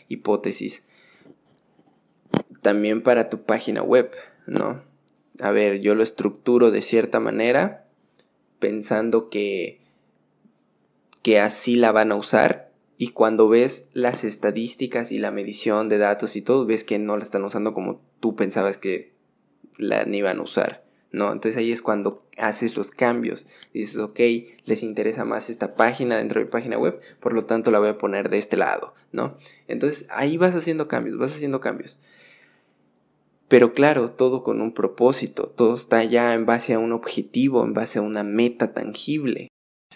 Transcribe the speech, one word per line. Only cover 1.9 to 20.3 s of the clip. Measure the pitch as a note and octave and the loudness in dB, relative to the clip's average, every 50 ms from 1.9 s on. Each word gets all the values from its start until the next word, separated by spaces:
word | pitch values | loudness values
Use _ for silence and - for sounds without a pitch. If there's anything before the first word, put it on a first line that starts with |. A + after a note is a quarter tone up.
| _ _ _ _ _ _ _ _ - - - _ - - - | _ _ _ _ _ _ _ _ -4 -4 -4 _ -12 -2 0
También | G#2 G#2 G#2 G#2 G#2+ G#2+ A2+ A#2 | 2 2 2 0 0 -2 0 2
para | C3 A#2+ A#2 A2+ - | 4 4 4 2 0
tu | A2 G#2 - | -4 -8 -2
página | - A2 A2+ - - G#2+ A2 F#2 | -2 -2 -2 -2 -4 -4 -2 0
web, | F#2 A#2 B2+ A#2 - - - - - _ _ - | 4 4 4 4 2 -4 -16 -20 -20 _ _ -14
¿no? | - - - G2+ G#2+ B2 C#3 - _ _ _ _ _ _ _ _ _ _ - | -6 -4 -2 -2 -2 -4 -8 -12 _ _ _ _ _ _ _ _ _ _ -6
A | B2+ G#2 | -2 0
ver, | G#2 G#2+ G#2 G2+ G2+ G2 | 2 4 4 2 2 0
yo | G2 G#2 G#2 | 2 2 4
lo | A2 A2+ | 4 2
estructuro | A2+ - - - G#2 G2+ - - B2 A#2+ A#2+ A#2+ A2+ | 0 0 -2 -4 -4 -4 -2 0 2 4 6 6 6
de | G#2 G2+ G2+ | 4 4 -2
cierta | - - A2+ A2+ A2+ - A#2 | 0 2 2 2 2 0 -2
manera, | A2+ A2 A2 G#2+ A2+ A#2+ B2 C#3+ F3 G#3 - - _ _ _ _ _ _ _ _ _ _ _ _ _ _ _ - | -2 -2 -2 -2 0 2 2 2 2 0 -2 -8 _ _ _ _ _ _ _ _ _ _ _ _ _ _ _ -4
pensando | - G2+ G#2 A2 G#2 - A#2 G#2+ A2 A#2 A2+ A2+ A2+ - | -4 -4 -4 -4 -4 -2 -2 0 0 2 0 0 0 0
que, | - G#2 G#2 G2+ G2 F#2 E2 - - _ _ _ _ _ _ _ _ _ _ _ _ _ _ _ _ _ _ _ _ _ _ _ _ _ _ _ _ _ - | -4 -4 -2 -2 -2 -4 -6 -6 -10 _ _ _ _ _ _ _ _ _ _ _ _ _ _ _ _ _ _ _ _ _ _ _ _ _ _ _ _ _ 2
que | A#2 A2 G#2 | 4 6 6
así | G#2 G#2+ - - - B2 A#2+ | 6 4 0 -4 -2 0 2
la | A#2+ A#2 A2+ G#2+ | 4 4 6 6
van | A2 A2 A2 G#2 | 4 4 4 2
a | |
usar, | G#2 G#2 - - G#2+ - - - - - - _ _ _ _ _ - | -2 -2 2 4 4 6 4 2 0 -6 -20 _ _ _ _ _ -8
y | A#2+ A#2+ | -8 -6
cuando | - - A2 A2 A2+ A2 A2 G#2+ | 0 2 2 2 6 4 6 6
ves | A2+ A#2 B2 C3 C3 - - _ - | 6 6 4 2 0 -8 -14 _ -6
las | - B2 A#2+ B2 - - | -2 -2 -2 -2 -2 -6
estadísticas | A2 G#2 - - G#2 G2+ A2+ A#2 A#2 - - C3+ B2 B2+ A#2+ A#2 - | -8 -8 -4 -4 -2 -2 -2 -6 -8 -6 -8 -8 -4 -4 -6 -6 -4
y | A2 G#2+ | -6 -6
la | G#2 G#2 | -6 -6
medición | G#2 G#2 G2 G#2 G#2 - - A#2 G#2 G#2+ A2 A2 | -6 -6 -8 -8 -10 -6 -2 0 0 0 0 2
de | G#2+ | 2
datos | G#2 G#2 G2+ G#2 G#2 - G#2+ - | 2 2 2 0 0 -2 -6 -6
y | G#2 G2 | -6 -2
todo, | - B2 C3+ B2+ | 2 2 2 2
ves | G#2+ A2+ A2 - | 2 0 -2 -2
que | - A2 G#2 | -2 -4 -4
no | G#2+ G#2 G#2 | -2 -2 -4
la | G#2 G#2+ | -4 -6
están | - - G2 G2 | -4 -6 -6 -6
usando | G2+ - A2 G#2 G#2+ G#2 | -4 -6 -4 -4 -4 -4
como | G2 F#2+ G2 G2 - _ _ _ _ | -4 -6 -6 -8 -10 _ _ _ _
tú | - A2+ G#2+ | -4 -4 -2
pensabas | - G#2+ F#2+ - A2 G2 G2 G2 | -2 -4 -2 0 -2 -2 -2 -2
que | - - G2 A2 - - _ _ _ _ _ _ _ _ _ _ _ _ - _ - | -4 -6 -6 -6 -6 -8 _ _ _ _ _ _ _ _ _ _ _ _ -20 _ -8
la | A2 G2 G#2+ G#2+ A2 G#2+ G2+ | -4 -2 0 0 -2 -2 -2
iban | G2+ G2+ F#2+ | -2 -2 -2